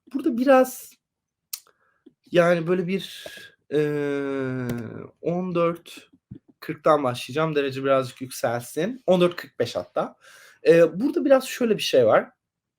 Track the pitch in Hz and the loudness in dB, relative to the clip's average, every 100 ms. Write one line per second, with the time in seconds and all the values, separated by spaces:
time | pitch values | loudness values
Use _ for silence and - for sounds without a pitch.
0 | _ 269 320 233 254 262 262 - - _ | _ -6 -4 0 4 4 4 -2 -18 _
1 | _ _ _ _ _ - _ _ _ _ | _ _ _ _ _ -16 _ _ _ _
2 | _ _ _ 165 170 175 160 185 175 190 | _ _ _ 2 4 2 0 -2 -2 -6
3 | - - - - - _ _ 151 151 147 | -6 -14 -18 -20 -20 _ _ -2 -2 -2
4 | 143 143 139 135 131 127 123 120 113 110 | -4 -4 -4 -4 -4 -6 -6 -6 -8 -12
5 | - _ - 175 185 175 170 170 - - | -16 _ -6 -4 -2 0 0 -2 -10 -20
6 | - _ _ - _ _ - 151 165 151 | -20 _ _ -20 _ _ -12 -2 2 4
7 | 131 123 - 131 160 147 139 131 135 135 | 2 -4 -6 -4 -2 0 -2 -2 0 2
8 | 127 - 131 - 127 120 120 - 185 254 | 0 -8 -14 -6 -4 -4 -6 -6 -6 -4
9 | - 185 175 175 135 - 117 - 90 - | 0 2 2 0 -10 -6 -4 -4 -6 -4
10 | 202 - _ - - _ - 165 165 165 | -6 -8 _ -20 -20 _ 4 6 6 2
11 | 277 330 269 269 262 - 233 208 - 143 | -2 0 2 2 2 -2 0 0 2 4
12 | 113 143 240 _ _ _ _ | 4 4 0 _ _ _ _